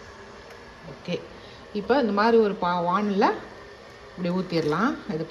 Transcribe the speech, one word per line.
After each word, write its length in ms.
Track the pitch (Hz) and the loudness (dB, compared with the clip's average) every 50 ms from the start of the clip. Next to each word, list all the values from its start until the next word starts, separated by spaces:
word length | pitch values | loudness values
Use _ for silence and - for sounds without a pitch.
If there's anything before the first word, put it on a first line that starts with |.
| - - - - - - - - - - - - - - - - - 160 | -18 -18 -18 -18 -18 -18 -18 -18 -18 -18 -18 -18 -18 -20 -20 -18 -16 -16
ஓகே, 240 | 139 - - 175 175 - - - - - - - - - - - - 208 | -16 -12 -6 -6 -6 -6 -6 -10 -18 -18 -18 -18 -20 -20 -16 -8 -6 -6
இப்போ 160 | 190 208 254 294 254 | 2 4 4 4 4
இந்த 100 | 208 202 196 | 4 4 4
மாதிரி 180 | 214 233 226 226 214 | 4 6 8 8 6
ஒரு 120 | 202 185 190 | 6 2 0
பா-, 220 | 185 175 175 180 170 175 | 0 0 0 2 2 2
வானல்ல 380 | 180 202 208 208 196 190 254 370 440 - - - - - - - - - - - - - - - - | 2 2 2 2 2 4 4 4 2 0 -8 -14 -16 -18 -18 -18 -18 -18 -20 -20 -20 -18 -18 -16 -8
இப்படி 200 | 175 180 175 180 | -4 -2 -2 0
ஊத்திடலாம். 560 | 185 180 - 170 165 151 147 151 175 220 285 311 - - - 170 | -2 -2 0 0 0 2 2 2 2 2 0 0 -2 -6 -6 -4
இது 100 | 160 160 - | -4 -4 0